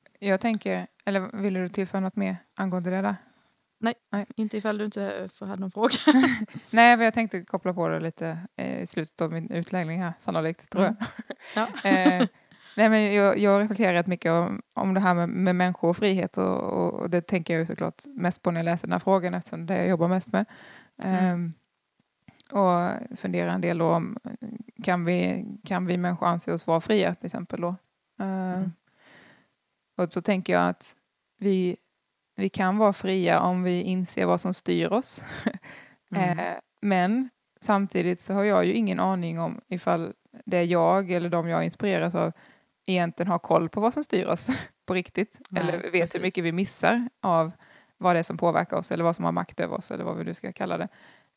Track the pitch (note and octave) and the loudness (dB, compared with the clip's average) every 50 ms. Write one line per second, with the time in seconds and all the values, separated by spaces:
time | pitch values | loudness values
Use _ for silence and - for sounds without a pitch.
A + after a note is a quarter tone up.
0 | _ _ _ _ G3+ G3+ F#3+ F#3+ - A#3 A3 G#3 - G3+ F#3 F3+ F3+ - _ _ | _ _ _ _ -2 0 0 2 2 0 -2 -2 -2 -4 -4 -4 -6 -10 _ _
1 | _ G3+ G3 G3 F#3 - - G3+ G3 G3+ F#3 F#3 F3+ F3 F#3+ G#3 F#3+ F3+ - G3 | _ -2 -2 -2 -2 -4 -6 -4 -2 -2 0 -2 -4 -4 -4 -4 -4 -2 -2 -2
2 | F#3+ F#3 - G#3 G3 F#3 F#3 F3 - _ _ - G3 F#3+ F3+ F#3 E3+ F3+ F#3 F#3+ | -2 -2 -2 -2 -2 -2 -2 -6 -10 _ _ -6 -4 -2 -2 -2 -2 -2 -2 0
3 | G3 G3+ G3+ - - _ _ _ _ _ _ _ _ _ _ _ A3 A3+ A#3+ - | 0 -2 -4 -4 -10 _ _ _ _ _ _ _ _ _ _ _ -4 -4 -4 -4
4 | _ _ - G3+ G3 - - - A3 G#3 - G#3+ G3+ A3 G#3 G#3 G#3+ G#3+ - G#3 | _ _ -6 -6 -6 -6 -6 -6 -6 -4 -4 -4 -4 -4 -2 -2 -4 -4 -4 -4
5 | G3+ G3 G3+ F#3+ F#3 F#3 - _ G#3 F#3+ G3+ F#3 G3 F#3+ - G#3 A3 C#4 - - | -6 -4 -6 -6 -10 -12 -12 _ -10 -10 -8 -8 -8 -8 -2 0 0 0 0 4
6 | - D#4 D4 C4 C4 C4+ B3 A3 G#3+ - - A#3 - - - A3+ A#3 A#3+ A#3+ A3+ | 4 6 8 8 6 6 2 0 -4 -6 -8 -14 -10 0 6 8 8 8 8 8
7 | A#3 A3 A3 A#3+ A3+ G#3 - F3+ F3 - - F3+ - F#3 F3 F3+ E3 E3 D#3+ D#3+ | 6 2 2 2 -2 -2 -4 -8 -6 -6 -6 -4 -2 -2 -2 0 0 0 0 0
8 | E3 E3 - - E3 E3 D#3+ E3 F3+ - - - - - - - F3 E3+ - F3+ | -2 -4 -6 -6 -6 -6 -6 -8 -10 -12 -10 -8 -8 -6 -6 -6 -8 -6 -6 -6
9 | - - _ - E3+ D#3+ E3 E3 D#3+ - - E3+ E3+ - F#3+ F#3 E3+ D#3 E3 F3+ | -6 -6 _ -4 -4 -4 -2 -6 -6 -4 -4 -4 -4 -4 -4 -4 -4 -4 -4 -4
10 | F3+ E3+ F3 - - - F3 E3 D#3 D#3+ E3+ - - _ - F#3 G3 G3+ A3+ - | -4 -4 -6 -6 -6 -4 -2 -2 -2 -2 -4 -6 -12 _ 0 2 2 2 2 -2
11 | A3+ - - - - - - - - - - G#3+ A3 - G3 - - G3 F#3+ F#3 | -6 -10 -10 -14 -14 -14 -16 -16 -14 -6 -4 -2 -2 -2 -4 -4 2 2 4 6
12 | F#3 - F3+ F3+ B3 F#3 - _ _ _ - _ - - - G3 A3 A3 A3 G#3+ | 6 4 4 4 0 -2 -2 _ _ _ -20 _ -20 -10 0 4 4 6 6 6
13 | G#3+ G3+ G3+ G#3 G3+ G3 - - G#3 G3+ G3 G3+ G#3 G#3+ G#3 G3 A3+ F#3 F3 E3+ | 4 4 4 6 6 6 4 4 4 6 6 6 4 2 2 2 2 4 4 4
14 | E3+ F#3 F3+ E3+ - E3 E3 E3+ F3 - - - - _ _ - - F#3+ F#3+ F#3+ | 2 2 -2 -2 0 2 2 2 2 0 -2 -6 -10 _ _ -2 0 2 2 4
15 | G3+ F3+ F3 E3+ E3+ F3 - F#3 F#3 F#3 F3+ F3+ F3+ F3+ F3 - - E3 F3+ - | 4 4 4 4 2 0 0 0 2 2 4 4 2 2 0 2 2 0 2 2
16 | G#3+ G3+ F#3+ F#3 F3+ F#3 - F#3+ F#3 F#3 F#3 - - - - F#3+ F3 F3 - - | 2 2 2 2 0 -2 -2 0 0 0 0 0 -2 -2 0 0 0 0 -2 -2
17 | - F3 E3+ F3 E3+ - G#3 F3 D#3+ - E3+ D#3+ E3 E3 - - E3 D#3+ - - | -4 0 0 0 0 0 -2 -2 0 0 -2 -2 -2 -2 -4 -4 -4 -6 -6 -8
18 | - C#4+ C#4 B3+ F3 F3+ - - - F3+ E3+ E3 E3 E3+ E3+ E3 - F3 F3+ F3+ | -16 -16 -8 -4 -2 -2 -2 -2 -2 -2 -2 0 0 0 -2 -2 -2 -2 -4 -2
19 | - F#3+ G3 F#3+ F3 F3+ F3 F3+ - - - E3 E3 D#3+ G3 F3+ F3+ F3+ F#3 D#3+ | 2 2 2 2 2 -2 -4 -6 -6 -8 -10 -10 -6 -4 -2 0 2 2 2 2
20 | E3+ F3 F#3 F#3+ - - - F#3+ A3 - - - - - - - - _ _ - | 2 2 2 0 0 0 -2 -2 -2 -2 -8 -16 -20 -20 -20 -20 -20 _ _ -8
21 | - F#3+ F#3 F3+ F#3 F3+ F3 F3 F3 E3 D#3+ - _ _ _ _ _ _ _ _ | -4 -2 0 2 2 2 2 0 -4 -6 -8 -10 _ _ _ _ _ _ _ _
22 | _ _ _ _ _ - _ _ - - - G3+ G3 F#3 F3 F3 F3 F3+ - - | _ _ _ _ _ -20 _ _ -20 -4 0 2 4 4 4 4 2 0 -2 -4
23 | - - - - - F#3 F3+ F3 F3 F3 F3 F#3 F3 E3+ E3+ E3 E3+ E3 E3 E3 | -8 -12 -12 -8 -6 -4 -2 -2 -2 -2 -2 0 0 0 0 2 2 2 2 2
24 | E3 F#3 - - - - - - - - - - - - _ - - G3 F3+ F3 | 0 -4 -8 -10 -12 -14 -14 -12 -14 -14 -14 -14 -16 -18 _ -6 -2 -2 0 0
25 | E3+ E3+ F3+ F3 F3 F#3 F#3 F#3+ - G#3 G3+ - - - G3 F3+ F#3 F3 F3 F3+ | 0 0 0 0 0 0 -2 -4 -6 -10 -14 -14 -10 -6 -4 -4 -2 -2 -2 0
26 | F3 F3 F3 E3 F#3 F3 F3 F3 - - E3+ E3 - - E3 E3 - - A3 G#3 | 0 -2 -2 0 0 0 0 0 -2 -4 -4 -4 0 0 0 0 2 2 2 2
27 | F3+ E3+ F3+ - - E3+ - - F3 - - E3+ E3+ F3 F#3 F#3 - _ _ _ | 2 0 -2 -4 -8 -10 -8 -10 -10 -8 -8 -6 -4 -4 -6 -8 -12 _ _ _
28 | _ _ _ - G3 F#3+ F#3+ F#3+ F#3 F#3 F3+ F#3 F#3+ F3 E3 - _ _ _ _ | _ _ _ -8 -6 -6 -4 -4 -4 -4 -4 -4 -4 -6 -6 -10 _ _ _ _
29 | _ - - - - - - _ _ _ _ _ _ _ _ _ _ _ _ - | _ -20 -20 -20 -20 -20 -20 _ _ _ _ _ _ _ _ _ _ _ _ -4
30 | F3+ E3 - F3+ E3+ - G3+ F#3 - - F3+ F3 - - F3 - - - - _ | -4 -2 -4 -4 0 0 0 0 0 2 2 2 2 2 0 -4 -10 -20 -20 _
31 | _ _ _ _ _ _ _ _ G3 G3+ F#3+ F#3 F3+ F3+ F3+ - _ _ _ _ | _ _ _ _ _ _ _ _ 0 0 2 2 2 0 -2 -6 _ _ _ _
32 | _ _ _ _ _ _ _ - F#3+ F#3+ - - F#3+ F#3 G3 G#3+ A3 G3+ F#3+ - | _ _ _ _ _ _ _ -6 -4 -4 -2 0 0 2 4 4 4 4 4 2
33 | - F#3+ F#3+ F#3+ F3 E3+ E3+ - - F3+ F3+ F3+ F3+ F3+ F3+ F3+ - F#3 F#3 F#3 | -2 -2 0 2 4 4 4 4 4 2 0 0 0 0 0 0 0 -2 -2 -2
34 | F3+ - - - F#3 F3 F3+ F3 - F#3 F#3 - - - F3 E3+ E3 - G3 A#3 | -2 -4 -2 -2 2 2 2 0 0 -4 -6 -4 -2 -2 0 0 0 0 0 -2
35 | C4+ - - - - - - - - A3+ - F#3+ - - - - - - _ _ | -2 -4 -12 -16 -14 -14 -14 -8 -6 -6 -8 -8 -14 -20 -20 -20 -20 -20 _ _
36 | _ _ F#3+ G3 F#3 F3+ E3+ E3 F3 F3+ F3 - - _ _ _ - G3+ F#3+ F#3 | _ _ -2 0 0 0 0 -2 -4 -4 -6 -8 -12 _ _ _ -2 0 2 2
37 | F3+ F#3+ A3 B3+ C4 B3 - _ _ _ _ _ - - G#3 G3 G3 F#3+ - F#3 | 4 2 2 0 -2 -4 -8 _ _ _ _ _ -2 0 0 2 0 0 -2 0
38 | E3+ F3+ F3+ - - - F#3+ G3+ G3+ G#3 G3 F#3 F3 F3 G3 A#3 A3 G3 F#3 D#3+ | 0 0 -2 -4 -4 -4 -2 0 2 4 4 4 4 4 2 0 0 0 0 0
39 | F#3 F#3+ F#3+ F3+ F3 E3 E3 E3 E3 E3 - - - _ F3+ F3 - F3+ F3+ E3 | 0 0 0 -2 -4 -4 -4 -4 -6 -6 -8 -10 -10 _ -10 -4 -2 0 0 0
40 | E3 - - - _ _ _ - - - F#3 F3 F3 E3+ F3 E3+ E3 E3+ F#3 G3 | -2 -6 -10 -14 _ _ _ -18 -6 -2 0 0 2 2 4 4 4 4 4 4
41 | G3 F3 F3+ F3 E3+ F3 F3 E3+ E3 E3+ E3 E3 E3 E3+ - - - G3+ F#3 E3 | 2 0 -2 -2 -2 0 -2 -2 -2 0 -2 0 -2 -2 -4 -2 -2 0 0 0
42 | D#3+ F3 E3+ E3+ E3+ E3 - - - - _ _ _ _ _ _ _ - F#3 F3+ | 0 0 0 0 -2 -2 -4 -8 -16 -20 _ _ _ _ _ _ _ -2 0 0
43 | F3 E3+ - - F3 G3 - E3+ - - E3 E3 E3+ D#3+ - G#3 G#3 A#3+ - D4 | 0 -2 -2 -4 -2 -2 -2 -2 0 2 4 4 4 2 0 0 0 0 0 -2
44 | D4+ - - F#3 - - E3+ - - - C4 - - - _ _ _ - F#3+ F#3 | -4 -2 0 0 0 0 -2 -2 -2 -4 -4 -4 -6 -10 _ _ _ -4 -2 -2
45 | F3+ - - - G#3 - _ - - - F#3 E3+ E3+ F3 F3 F3 - - F3 F3+ | -2 -2 -4 -4 -4 -4 _ -14 -18 -6 -4 -2 -2 -2 -2 -4 -4 -2 0 0
46 | E3+ E3+ - F3+ F3+ F#3 - F#3 E3+ E3+ E3 F3+ G3 - - - - E3+ A3+ A#3+ | 0 0 -2 -2 -2 -2 -2 -2 -2 -2 0 -2 -2 -4 -4 0 2 2 2 2
47 | A#3+ A#3+ - _ - F#3+ E3+ E3 D#3+ E3 - - - - - - _ _ _ _ | 0 -4 -8 _ -2 2 2 2 2 0 -4 -10 -20 -20 -20 -20 _ _ _ _
48 | F3+ F3+ F3 E3 E3+ - F3 D#3 - E3+ E3 E3+ F3 - - - E3+ - F3+ E3 | 2 2 2 2 0 -2 -4 0 0 2 2 2 0 0 -2 -6 -4 -4 -4 0
49 | E3+ E3+ E3+ - E3+ E3+ E3+ F3 E3+ - - - F3 E3+ - - - - - - | 0 0 0 0 -2 -2 -2 -2 -4 -6 -6 -6 -6 -4 -4 -8 -8 -8 -10 -8
50 | - E3+ E3+ E3+ E3+ E3+ E3+ - - F#3+ F#3 - G3 F3 F3 - - - - _ | -6 -6 -6 -6 -8 -8 -10 -10 -12 -12 -8 -8 -6 -6 -4 -6 -6 -8 -12 _
51 | - - - _ _ _ _ | -20 -20 -20 _ _ _ _